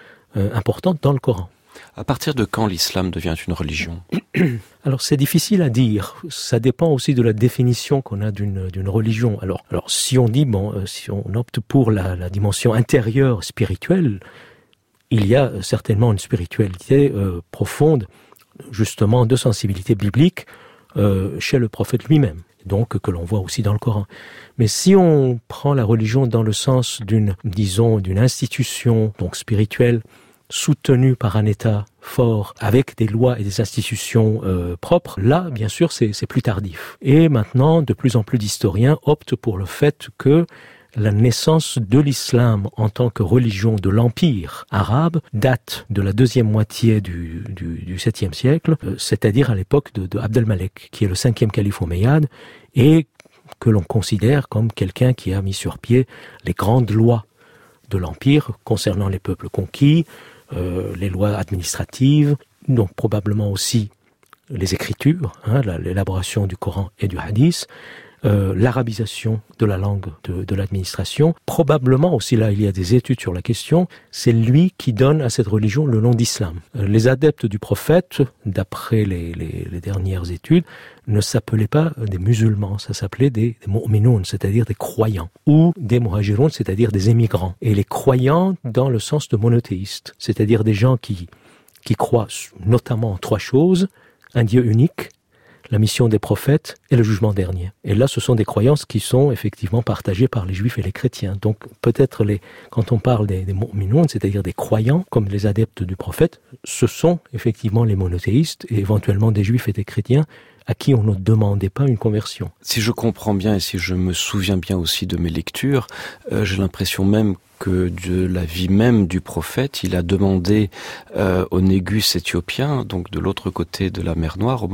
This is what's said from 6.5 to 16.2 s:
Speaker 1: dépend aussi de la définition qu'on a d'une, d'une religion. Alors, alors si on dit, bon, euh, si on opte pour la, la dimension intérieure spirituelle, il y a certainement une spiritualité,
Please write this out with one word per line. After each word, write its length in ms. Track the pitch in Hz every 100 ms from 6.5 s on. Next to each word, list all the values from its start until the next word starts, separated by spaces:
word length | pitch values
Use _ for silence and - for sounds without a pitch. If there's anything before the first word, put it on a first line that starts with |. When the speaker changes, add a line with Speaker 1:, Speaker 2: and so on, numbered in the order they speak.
| 117
Speaker 1:
dépend 280 | 120 - -
aussi 260 | 139 -
de 80 | 127
la 100 | 117
définition 680 | 107 120 - 123 120 - 139
qu'on 180 | - 98
a 100 | 107
d'une, 380 | 98 101 95 92
d'une 220 | 92 95
religion. 480 | 104 110 110 120 101
Alors, 240 | 95 92 -
alors 200 | 87 -
si 280 | - - 127
on 100 | 120
dit, 160 | 120
bon, 300 | 147 101 101
euh, 100 | 104
si 260 | 95 - -
on 140 | 98 107
opte 260 | 104 120 -
pour 300 | - 139 117
la, 240 | 104 92
la 140 | 90 90
dimension 460 | 98 104 - 120
intérieure 680 | 110 117 139 110 120 135 110
spirituelle, 800 | - - 98 95 - 185 151 95 - - - _ _ _ _ _ _
il 160 | 117 101
y 80 |
a 160 | 127 131 98
certainement 500 | 95 117 - 104 117
une 60 |
spiritualité, 920 | 101